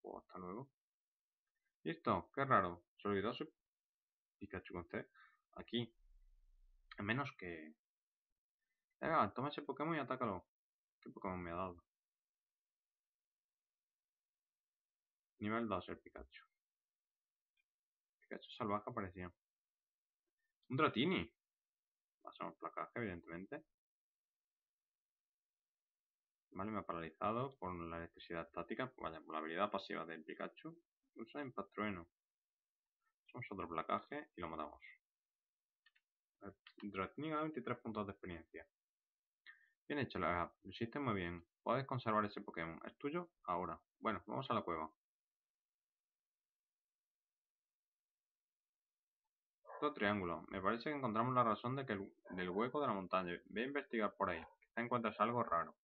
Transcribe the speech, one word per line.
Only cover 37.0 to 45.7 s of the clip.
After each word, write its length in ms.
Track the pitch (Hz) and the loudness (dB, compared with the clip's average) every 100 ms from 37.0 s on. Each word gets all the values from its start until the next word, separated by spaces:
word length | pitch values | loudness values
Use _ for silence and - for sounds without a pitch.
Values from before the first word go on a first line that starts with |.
| 95 - 156 | 0 -2 0
gana 140 | 151 | 0
veintitrés 340 | 156 151 120 120 | 0 -2 -2 -2
puntos 300 | 113 110 101 | -2 -2 -2
de 60 | |
experiencia. 540 | 95 92 85 80 82 - _ _ _ _ _ _ _ - - - _ - | -4 -8 -8 -10 -14 -16 _ _ _ _ _ _ _ -20 -20 -20 _ -2
Bien 120 | 147 | 0
hecho, 200 | 120 95 | 2 4
Lea. 320 | 82 87 85 _ | 4 4 2 _
Lo 60 | - | -16
hiciste 300 | - 117 143 | -6 -4 0
muy 140 | 135 | 2
bien. 340 | 101 87 87 - _ | 2 0 -4 -10 _
Puedes 220 | 107 123 131 | 0 2 2
conservar 400 | 127 117 107 104 | -2 4 4 4
ese 160 | - | -2
Pokémon. 360 | - 85 82 82 - | -6 -4 -4 -4 -10
Es 120 | - | -4
tuyo 340 | 143 170 175 _ | -2 -2 -6 _
ahora. 360 | - 87 87 82 _ _ | 0 2 0 -4 _ _
Bueno, 220 | 110 95 104 | -2 -2 -2
vamos 240 | 123 131 | -2 2
a 20 | |
la 80 | 110 | 0
cueva. 300 | 92 82 78 _ _ _ _ _ _ _ _ | 2 0 -2 _ _ _ _ _ _ _ _